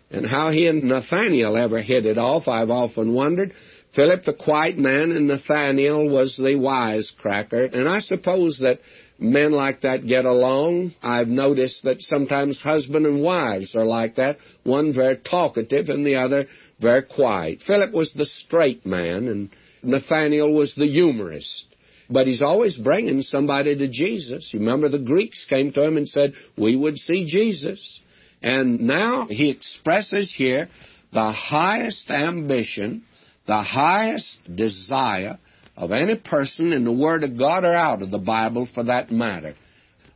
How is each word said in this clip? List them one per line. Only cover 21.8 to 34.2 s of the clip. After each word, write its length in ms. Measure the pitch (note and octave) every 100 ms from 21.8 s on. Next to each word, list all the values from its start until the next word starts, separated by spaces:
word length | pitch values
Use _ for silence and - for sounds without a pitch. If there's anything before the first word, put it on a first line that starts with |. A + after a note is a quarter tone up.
| _ _ -
But 180 | B2 C3
he's 140 | B2
always 360 | C#3+ F#3 A3+ C#3
bringing 440 | A#2 F3 A3+ C3+
somebody 540 | C3+ C#3+ D3 C#3 C#3+ C#3+
to 100 | C#3
Jesus. 680 | B2+ F3 A3+ E2+ B2+ -
You 60 | A2
remember 300 | G#2+ C3 D3+
the 100 | C#3
Greeks 460 | A#2+ D#3+ A3+ - -
came 260 | C3+ C#3
to 100 | C#3
him 160 | D3+ D#3+
and 100 | C#3+
said, 260 | - C#3+ C#3 - -
"We 180 | A2 B2+
would 220 | D3+ D3
see 280 | - F3 E3+
Jesus." 760 | F3 A3 F3 C#3+ G3 - - _ _ _ _
And 380 | - C3 B2+ A#2
now 440 | A#2 D3 A3 A#3+ A2+
he 220 | G#2 D3
expresses 840 | C3 - - - F3+ G3+ G3+ G3
here 380 | - C3 C3 F3 - - - _
the 180 | A2+ A2
highest 800 | G#2+ - D3+ F3 A3 A#3 G3+ -
ambition, 920 | D3 D3+ F3 D3 C3 A2 - G#2 G#3+ - _ _ _ -
the 160 | G#2+
highest 760 | G2+ B2+ D3+ F#3+ A3 A3